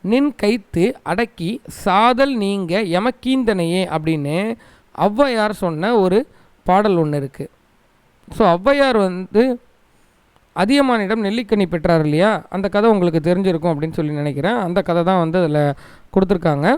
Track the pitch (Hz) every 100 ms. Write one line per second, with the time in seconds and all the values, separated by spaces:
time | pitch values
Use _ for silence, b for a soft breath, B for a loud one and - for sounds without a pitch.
0 | 185 240 285 - 208 233 - 170 202 -
1 | - 180 233 - 170 233 - - 202 185
2 | 233 240 277 254 196 202 175 185 202 175
3 | 233 - 247 262 226 196 165 180 180 156
4 | 156 156 143 165 214 233 b b _ -
5 | 185 214 277 233 214 214 185 156 196 233
6 | 185 196 294 b b _ - 190 208 175
7 | 151 147 135 - - _ _ _ _ _
8 | _ _ - - 208 170 208 285 269 226
9 | 190 180 185 208 262 247 _ _ _ _
10 | _ _ _ _ _ - 202 285 269 233
11 | 190 226 202 226 214 208 180 170 175 165
12 | 151 151 202 190 - 196 190 202 226 208
13 | 175 160 156 180 190 165 170 147 160 160
14 | 151 147 147 139 170 240 180 180 180 170
15 | 170 190 165 180 165 151 143 143 B B
16 | B - 185 190 165 143 165